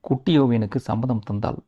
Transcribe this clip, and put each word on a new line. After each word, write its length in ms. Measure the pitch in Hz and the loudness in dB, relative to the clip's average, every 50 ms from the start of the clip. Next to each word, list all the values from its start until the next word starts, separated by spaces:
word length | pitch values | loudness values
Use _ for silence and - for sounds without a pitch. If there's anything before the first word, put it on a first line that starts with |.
குட்டியோவியனுக்கு 760 | _ - 139 131 - - 165 147 139 127 120 113 107 101 - | _ -2 -2 -2 0 2 4 4 4 4 2 2 0 0 -4
சம்மதம் 480 | 135 - - 110 110 120 131 123 113 104 - | -6 -4 -2 -4 -2 -2 -2 -2 -4 -2 -4
தந்தாள். 300 | 104 101 101 82 - - - | -6 -4 -4 -4 -6 -6 -12